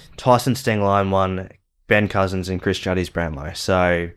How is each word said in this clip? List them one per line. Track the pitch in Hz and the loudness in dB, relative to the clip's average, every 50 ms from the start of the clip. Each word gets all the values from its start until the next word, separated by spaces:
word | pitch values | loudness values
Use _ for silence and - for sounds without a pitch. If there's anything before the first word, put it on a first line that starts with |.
| - - - | -12 -20 -12
Tyson | - - 131 123 120 - 135 117 | -2 2 4 4 4 4 0 -2
Stingline | - - 117 110 104 101 98 98 101 98 95 | -2 -2 -2 0 0 2 2 2 2 2 2
won | 95 95 95 92 92 92 95 - - _ _ _ _ _ _ | 2 2 2 0 -2 -4 -8 -10 -16 _ _ _ _ _ _
Ben | - 110 104 107 | 2 2 2 2
Cousins | 95 - 101 98 92 95 92 87 | 2 0 0 0 0 0 -4 -4
and | 92 92 90 | -4 -4 -4
Chris | - 101 92 - | -2 -2 -2 -2
Juddy's | - 95 92 92 90 - | -2 -2 -2 -2 -2 -4
Brownlow, | - 85 85 80 76 69 73 78 82 | -4 -4 -4 -4 -6 -8 -12 -12 -10
so | - - - 95 92 90 90 87 85 85 85 87 | -8 -2 0 2 2 2 2 2 0 -2 -6 -10